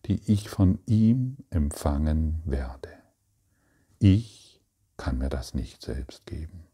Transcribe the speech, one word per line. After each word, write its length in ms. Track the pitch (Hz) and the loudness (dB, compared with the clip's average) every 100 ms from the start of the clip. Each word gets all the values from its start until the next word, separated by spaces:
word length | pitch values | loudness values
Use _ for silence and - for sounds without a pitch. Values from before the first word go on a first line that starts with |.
| - | -2
die 140 | 95 - | -2 2
ich 220 | 104 - | 0 0
von 300 | - 92 - - | 4 4 4 0
ihm 500 | 110 110 127 127 135 - | 4 4 4 -2 -6 -4
empfangen 880 | 82 73 - 78 73 78 78 78 78 | 0 0 0 -2 0 0 2 0 -2
werde. 460 | 80 69 65 - - - _ _ _ _ _ _ _ _ _ _ | -4 -4 -6 -12 -18 -20 _ _ _ _ _ _ _ _ _ _
Ich 640 | 101 98 117 - - _ _ _ _ - | 4 4 0 -16 -20 _ _ _ _ -10
kann 220 | - 64 | -6 -4
mir 100 | 67 | -4
das 260 | 73 - | -4 -6
nicht 280 | - 52 - | -8 -8 -12
selbst 440 | - - - - - | -10 -8 -10 -16 -14
geben. 380 | - 78 87 - | -12 -12 -16 -20